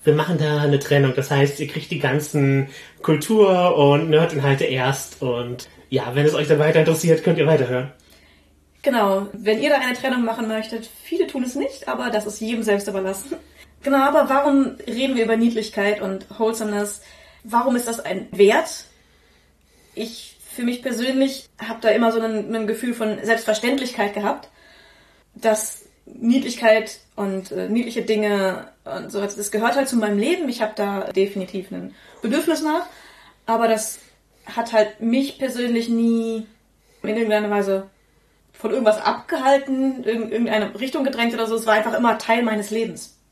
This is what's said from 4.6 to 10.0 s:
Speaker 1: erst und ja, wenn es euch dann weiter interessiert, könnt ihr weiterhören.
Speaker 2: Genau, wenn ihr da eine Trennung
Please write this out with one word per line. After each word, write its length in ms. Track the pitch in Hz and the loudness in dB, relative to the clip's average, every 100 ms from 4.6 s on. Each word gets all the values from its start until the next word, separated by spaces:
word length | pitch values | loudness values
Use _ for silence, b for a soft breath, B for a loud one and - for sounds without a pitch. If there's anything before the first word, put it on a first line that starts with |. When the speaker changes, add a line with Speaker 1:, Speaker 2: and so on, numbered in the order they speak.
Speaker 1:
erst 580 | - 127 127 131 - - | 0 0 0 -2 -8 -6
und 460 | 127 120 123 123 - B B | -4 -4 -6 -10 -14 B B
ja, 260 | 131 123 131 | -4 -2 2
wenn 100 | 151 | 2
es 80 | |
euch 140 | 156 147 | 2 2
dann 120 | 147 | 2
weiter 200 | 151 165 | 4 4
interessiert, 460 | 160 156 170 156 - | 4 2 4 4 4
könnt 140 | 165 | 2
ihr 80 | 147 | 4
weiterhören. 440 | 151 123 127 139 - b b b b b _ _ _ | 4 2 -2 -4 -14 b b b b b _ _ _
Speaker 2:
Genau, 440 | 277 247 202 196 202 | 0 2 2 2 -2
wenn 280 | 202 208 220 | -4 0 2
ihr 80 | 285 | 4
da 100 | 277 | 2
eine 180 | 254 | 2
Trennung 260 | 247 | -2